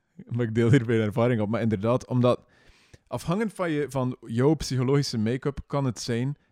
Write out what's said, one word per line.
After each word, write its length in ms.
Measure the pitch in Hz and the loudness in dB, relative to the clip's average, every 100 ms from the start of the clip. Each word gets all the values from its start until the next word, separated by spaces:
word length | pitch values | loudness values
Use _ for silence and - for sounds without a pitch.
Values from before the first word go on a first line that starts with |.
| _ - - | _ -20 -8
maar 180 | 120 117 | -4 -2
ik 100 | 113 | 2
deel 140 | 117 | 6
hier 160 | 135 117 | 6 4
mijn 140 | 113 | 0
ervaring 400 | 107 107 120 117 | 0 0 2 2
op, 80 | 104 | 0
maar 120 | 110 | 0
inderdaad, 440 | 113 104 110 123 - | 0 0 0 0 0
omdat 380 | 127 123 113 _ _ _ _ _ - - | 2 2 2 _ _ _ _ _ -20 -10
afhankelijk 480 | 120 - 190 220 - | -8 -4 -2 -2 -4
van 160 | 175 | -4
je, 140 | 147 135 | -2 -4
van 280 | 131 127 - | -4 -4 -6
jouw 320 | 117 117 139 | -6 0 2
psychologische 640 | 156 - 131 127 143 139 117 | 2 -2 -2 2 2 0 -2
make-up 420 | 107 131 147 - - | -2 -2 -4 -8 -6
kan 180 | 143 135 | -4 -4
het 140 | - | -4
zijn 360 | - 117 131 147 _ | -4 -4 -4 -6 _